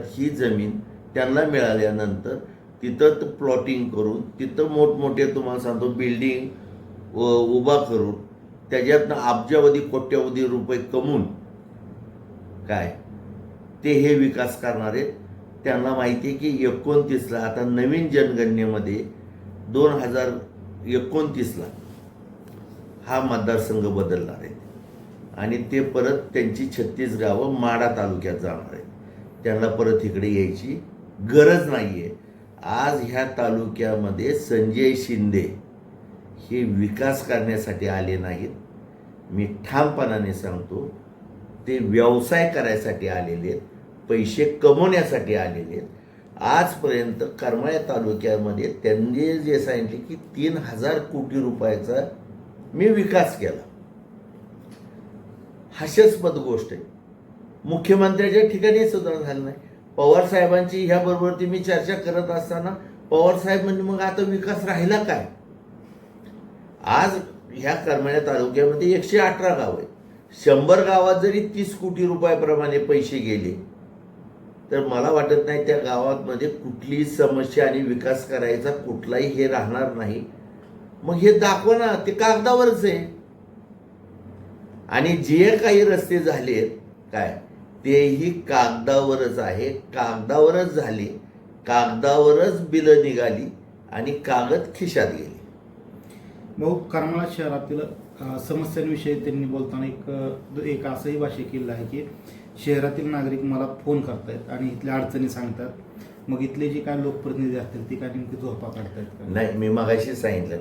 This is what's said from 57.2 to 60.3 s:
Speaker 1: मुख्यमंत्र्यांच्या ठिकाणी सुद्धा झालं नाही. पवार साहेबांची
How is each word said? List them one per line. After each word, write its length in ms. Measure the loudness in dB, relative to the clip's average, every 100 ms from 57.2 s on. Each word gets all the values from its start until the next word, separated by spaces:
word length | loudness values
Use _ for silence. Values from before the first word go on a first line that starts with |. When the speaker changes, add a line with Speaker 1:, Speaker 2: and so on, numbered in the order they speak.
| -20 -20 -20 -14
Speaker 1:
मुख्यमंत्र्यांच्या 840 | -6 -2 4 6 6 4 4 6 4
ठिकाणी 400 | 4 4 4 4
सुद्धा 260 | 0 -2
झालं 300 | -4 -4 -6
नाही. 120 | -8 -10 -16 -20 -10 2
पवार 300 | 6 8
साहेबांची 600 | 6